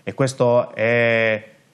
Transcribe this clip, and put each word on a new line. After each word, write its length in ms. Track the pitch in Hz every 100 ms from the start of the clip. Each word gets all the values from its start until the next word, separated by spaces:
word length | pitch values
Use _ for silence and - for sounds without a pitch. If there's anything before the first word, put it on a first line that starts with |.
E 120 | -
questo 600 | - 135 127 123 120 -
è, 680 | - 113 120 117 117 113 107 - - _